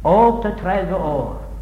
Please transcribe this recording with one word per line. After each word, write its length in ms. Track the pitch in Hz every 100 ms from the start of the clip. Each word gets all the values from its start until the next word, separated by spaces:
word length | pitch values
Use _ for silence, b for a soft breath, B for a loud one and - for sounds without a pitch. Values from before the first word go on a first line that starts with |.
Åttetredve 920 | 147 202 240 233 208 - 180 196 180 185
år. 400 | 156 143 - - - -